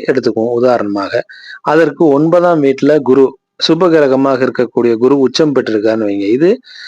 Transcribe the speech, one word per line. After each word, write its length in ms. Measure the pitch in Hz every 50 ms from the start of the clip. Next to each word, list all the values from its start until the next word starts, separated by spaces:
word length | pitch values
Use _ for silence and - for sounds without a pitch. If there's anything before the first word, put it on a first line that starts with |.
| -
எடுத்துக்குவோம் 540 | - 139 131 113 123 104 113 110 120 120
உதாரணமாக. 680 | 120 120 127 120 113 104 104 101 101 98 92 - - - - - - - - - - -
அதற்கு 420 | - 147 160 165 151 143 - 175 156
ஒன்பதாம் 540 | 139 139 156 165 160 175 175 180 175 160 143
வீட்டுல 320 | 139 131 131 - 139 151 156
குரு, 260 | 135 120 131 139 135 127 - - _ _ _ - -
சுப 180 | - 165 165 185 180
கிரகமாக 560 | 160 160 147 135 135 131 135 135 135 123 131
இருக்கக்கூடிய 460 | 123 120 - 123 113 - - 117 120 117
குரு 180 | 110 117 127 139 143
உச்சம் 340 | 135 123 127 - 165 156 139
பெற்றிருக்கான்னு 540 | 131 117 - 110 110 104 110 110 113 110 104
வைங்க. 180 | 101 101 101 98
இது 200 | 110 131 156 180 220 254 - - - - -